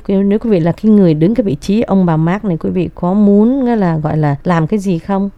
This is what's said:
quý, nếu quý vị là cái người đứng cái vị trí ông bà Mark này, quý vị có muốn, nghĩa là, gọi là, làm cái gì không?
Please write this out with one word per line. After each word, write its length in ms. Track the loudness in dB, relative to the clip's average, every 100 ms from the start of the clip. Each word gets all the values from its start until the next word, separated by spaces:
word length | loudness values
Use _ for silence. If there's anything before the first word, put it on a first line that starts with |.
| -2
quý, 80 | -2
nếu 240 | 0 0
quý 100 | 0
vị 100 | 0
là 120 | 0
cái 200 | 0 2
người 220 | 4 4
đứng 220 | 4 2 0
cái 80 |
vị 120 | -2 -4
trí 200 | -2 -2
ông 240 | 0 0 2
bà 120 | 0
Mark 280 | 0 -2 -4
này, 120 | -4
quý 120 | -4
vị 200 | -4 -6 -4
có 180 | -2
muốn, 520 | 2 2 4 2 0 0
nghĩa 100 | 0
là, 220 | 0 -2
gọi 200 | -2 -2
là, 180 | -2 -2
làm 240 | -2 0 0
cái 120 | -2
gì 200 | -2 -4
không? 300 | -4 -4 -4